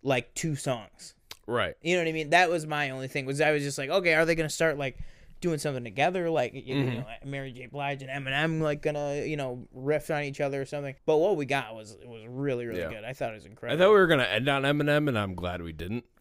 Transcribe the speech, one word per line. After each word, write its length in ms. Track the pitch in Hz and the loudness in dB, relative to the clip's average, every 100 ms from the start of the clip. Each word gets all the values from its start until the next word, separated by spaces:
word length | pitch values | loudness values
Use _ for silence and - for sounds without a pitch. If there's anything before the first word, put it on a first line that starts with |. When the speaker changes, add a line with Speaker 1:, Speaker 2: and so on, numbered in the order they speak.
Speaker 1:
like, 300 | 131 127 - | 0 0 0
two 220 | - 165 143 | -4 -4 -2
songs. 600 | 143 120 104 - - - _ - - | -2 -4 -6 -20 -20 -20 _ -16 -2
Speaker 2:
Right. 280 | 120 92 - | 0 0 -2
Speaker 1:
You 140 | 160 180 | 0 2
know 80 | |
what 60 | 165 | 2
I 40 | |
mean? 160 | 160 151 | -2 4
That 180 | 170 180 | 4 6
was 180 | 170 156 | 2 -2
my 240 | 147 143 | -2 -2
only 160 | 131 131 | -4 -6
thing, 180 | 147 131 | -4 -2
was 160 | 139 | 2
I 100 | 151 | 2
was 120 | 151 | 2
just 140 | 143 139 | 0 -4
like, 120 | 135 | 0
"Okay, 240 | 185 175 | 2 4
are 120 | 156 165 | 4 4
they 100 | 165 | 2
gonna 140 | 156 | -2
start, 280 | - 165 143 | 0 0 0
like, 200 | 139 - - - - - | -4 -6 -12 -14 -20 -4
doing 160 | 175 151 | -2 0
something 260 | 151 131 120 | -2 -4 -4
together, 440 | 101 156 185 170 | 0 2 2 0
like, 240 | 160 123 | 0 0
y-, 80 | 131 - | -4 -4
you 100 | 135 | -2
Speaker 2:
Mm-hmm. 200 | 127 117 | 0 -2
Speaker 1:
know, 80 | 131 117 139 | -8 -12 -10
Mary 260 | 139 135 | -8 -10
J. 120 | 123 123 | -12 -12
Blige 360 | 143 139 139 | -6 -6 -6
and 80 | 131 | -8
Eminem, 480 | 139 135 135 160 160 | -8 -4 0 0 0
like, 200 | 156 147 | 0 0
gonna, 420 | 156 147 147 143 | -2 -2 -4 -4
you 140 | 127 147 | -4 -4
know, 300 | 135 123 - | -4 -8 -12
riff 400 | 127 135 151 - | -6 0 0 0
on 120 | 151 | -4
each 180 | 143 135 | -4 -4
other 200 | 143 139 | -2 -2
or 40 | 135 | -6
something?" 280 | 147 139 131 - | -8 -8 -4 2
But 100 | 156 | 4
what 200 | 185 170 | 4 2
we 80 | 135 | 0
got 280 | 139 113 110 | -2 -2 -12
was, 220 | 107 110 123 | -16 -18 -18
was 160 | 113 110 | -16 -12
really, 380 | 127 139 123 120 | -4 -2 -2 -2
really 140 | 90 | -4
Speaker 2:
Yeah. 80 | 82 | -4
Speaker 1:
good. 140 | 110 | -6
I 100 | 110 | -10
thought 180 | 131 127 | -8 -8
it 40 | 110 | -8
was 100 | - | -16
Speaker 2:
I 40 | |
Speaker 1:
incredible. 340 | 110 120 147 | -12 -4 4
Speaker 2:
thought 60 | 190 | 8
we 60 | 208 | 8
were 60 | 175 | 8
gonna 160 | 151 113 | 6 4
end 220 | 107 135 | 2 2
on 140 | 139 | 2
Eminem, 440 | 139 147 147 147 147 | 2 2 2 2 2
and 100 | 113 | 0
I'm 160 | 98 90 | -2 -2
glad 260 | 90 87 | -4 -4
we 80 | 85 | -8
didn't, 320 | 78 87 117 - _ | -8 -6 -6 -8 _